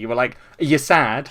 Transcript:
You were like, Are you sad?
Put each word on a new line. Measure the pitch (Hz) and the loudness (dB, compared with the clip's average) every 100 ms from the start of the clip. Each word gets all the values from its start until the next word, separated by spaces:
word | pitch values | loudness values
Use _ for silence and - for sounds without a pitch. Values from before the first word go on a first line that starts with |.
You | 110 | -4
were | |
like, | 120 127 - - - | -2 -2 -4 -20 -6
Are | |
you | 156 151 | 0 0
sad? | - 170 123 113 143 | 2 2 2 -2 -8